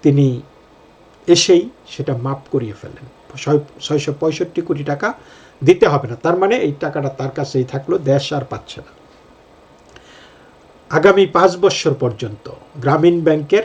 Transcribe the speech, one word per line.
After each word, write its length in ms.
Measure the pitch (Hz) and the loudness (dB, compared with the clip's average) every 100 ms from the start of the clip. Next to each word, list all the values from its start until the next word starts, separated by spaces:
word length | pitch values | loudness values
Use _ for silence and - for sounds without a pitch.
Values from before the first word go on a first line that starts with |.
তিনি 400 | 151 139 135 123 - - _ _ _ _ - - - | 4 4 2 0 -10 -20 _ _ _ _ -20 -16 2
এসেই 420 | 170 - 175 214 - - | 2 6 2 2 -10 -20
সেটা 280 | - 143 123 | -10 -6 -6
মাফ 220 | 127 139 - | -6 -8 -6
করিয়ে 220 | 143 117 | -6 -6
ফেলেন, 640 | - - - 120 _ _ 131 | -12 -18 -20 -20 _ _ -12
ছয়-, 440 | - 147 143 - | 0 0 0 -16
ছয়শো 340 | - 151 143 143 | -4 -4 -4 -4
পঁয়ষট্টি 420 | 160 156 175 - | -4 -2 -6 -6
কোটি 220 | 170 156 | -4 -6
টাকা 300 | 143 143 208 269 - - - _ | -4 -4 -4 -6 -16 -20 -20 _
দিতে 220 | 131 185 190 | 2 6 4
হবে 220 | 143 139 | 2 -4
না। 80 | 117 | -4
তার 200 | 160 175 | -2 0
মানে 200 | 196 226 | 2 0
এই 160 | 156 143 | 0 -4
টাকাটা 280 | 156 147 139 | -6 -4 -6
তার 220 | - 135 | -6 -8
কাছেই 340 | 127 139 135 | -6 -4 -4
থাকলো, 340 | 127 135 143 185 | -4 -6 -4 -4
দেশ 340 | 139 139 - | 2 0 0
আর 120 | 147 127 | -6 -6
পাচ্ছে 300 | 107 - - | -12 -14 -20
না। 120 | - - - - _ - _ - _ _ _ - - - - - - _ _ - _ | -20 -20 -20 -20 _ -20 _ -20 _ _ _ -20 -20 -20 -20 -20 -20 _ _ -20 _
আগামী 360 | 151 175 190 190 | 2 4 4 2
পাঁচ 300 | 175 185 180 | 4 2 2
বৎসর 380 | 185 - 160 | 0 0 -2
পর্যন্ত 560 | 139 127 107 110 104 - - - 147 | -2 -4 -4 -10 -12 -18 -20 -20 -6
গ্রামীণ 400 | 123 151 170 170 | -2 4 4 4
ব্যাংকের 420 | 160 151 143 202 | 2 0 2 0